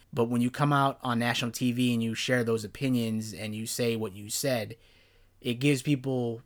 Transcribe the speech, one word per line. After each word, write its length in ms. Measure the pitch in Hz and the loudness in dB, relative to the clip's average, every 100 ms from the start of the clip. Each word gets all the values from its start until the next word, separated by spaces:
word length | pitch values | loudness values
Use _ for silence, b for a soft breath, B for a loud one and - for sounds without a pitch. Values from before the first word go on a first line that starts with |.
| _ | _
But 160 | 143 117 | 0 2
when 140 | 120 | 2
you 80 | 123 | 2
come 220 | 123 147 | 2 4
out 260 | 143 139 135 | 4 2 0
on 160 | 131 117 | -2 0
national 340 | 120 117 120 | 2 0 -2
T 200 | - 127 | 0 0
V 220 | 120 123 | 2 2
and 80 | 120 | 2
you 120 | 113 | 0
share 300 | 110 - 123 | -2 0 2
those 200 | 117 113 | 2 0
opinions 680 | 107 - 135 123 113 110 110 | -2 -4 0 0 0 -2 -4
and 220 | 87 107 | -8 -8
you 120 | 107 113 | -6 -6
say 300 | - 117 113 | -2 0 0
what 160 | 107 | -4
you 160 | 98 101 | -8 -8
said, 480 | - 139 120 107 - b b b b b _ | -4 0 0 -4 -10 b b b b b _
it 140 | 127 | -4
gives 260 | 120 143 135 | 0 2 2
people 640 | 151 139 135 127 120 113 | 2 0 0 -2 -2 -4